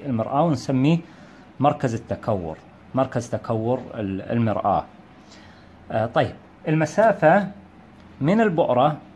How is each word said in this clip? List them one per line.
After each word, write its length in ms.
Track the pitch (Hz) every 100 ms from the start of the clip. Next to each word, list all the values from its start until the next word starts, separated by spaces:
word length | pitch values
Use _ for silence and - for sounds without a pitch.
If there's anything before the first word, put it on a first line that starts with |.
| 147
المرآة، 380 | 117 110 139
ونسميه 540 | 170 131 - 131 139 165 - - - - - -
مركز 340 | 175 - 127
التكور، 640 | 113 - 98 - 101 82 78 - - - 127
مركز 340 | 131 127 113
تكور 500 | 110 - 113 113 127 -
ال-، 380 | - 101 95 -
المرآة. 520 | 117 113 101 101 85 - - - - - - - - - - -
آه، 140 | 113 113
طيب، 280 | 160 123 - - - -
المسافة 800 | 156 151 - 220 214 156 190 190 - - - - - - -
من 200 | 139 214
البؤرة 560 | 214 160 - 120 143 147 -